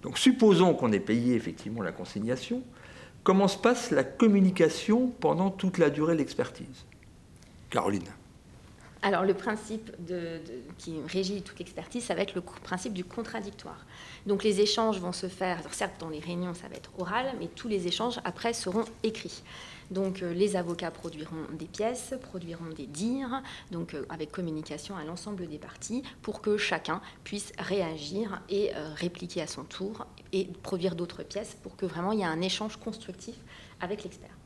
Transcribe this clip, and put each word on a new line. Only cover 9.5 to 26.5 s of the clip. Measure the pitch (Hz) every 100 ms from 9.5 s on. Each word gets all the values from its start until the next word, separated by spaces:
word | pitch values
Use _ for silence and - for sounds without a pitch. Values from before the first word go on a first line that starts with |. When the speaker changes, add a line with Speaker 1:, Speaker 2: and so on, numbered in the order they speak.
| 214 - 220 - - 170
Speaker 2:
de, |
de, | 180 170 165 151 123 139 -
qui | - 160 147
régit | 180 190 202
toute | - -
l'expertise, | 175 - 170 240
ça | 233
va | 175
être | 202 180
le |
co-, | 175 -
principe | - 185 240
du | 190
contradictoire. | 180 - 226 226 202 - - 160 - - - - -
Donc, | 202
les | 214 196
échanges | 208 - 226 196
vont | 180
se | 180 185
faire, | - 185 170
alors | -
certes, | - 196 -
dans | 165
les | 151
réunions, | 156 175 180
ça | 175 -
va | -
être | - -
oral, | 175 214 262 240
mais | -
tous | - 233
les | 202 175
échanges, | 175 233 233
après, | - - 233
seront | 233 - 196 220 -
écrits. | 220 214 - - - - - - -
Donc, | 185 190 190
euh, | 180
les | 170 202
avocats | 185 170 170 175
produiront | - 170 156 156 160 151
des | 151
pièces, | 160 - 214 247 - 254
produiront | - 185 170 165 165 160
des | 135
dires, | 147 220 262 262 262 262 - -
donc, | 170 170
euh, | 151 -
avec | 160 156
communication | - 175 156 156 151 - 190
à |
l'ensemble | 151 180 208 202 170
des | 151
parties, | - - - 233 269 -
pour | - -
que | -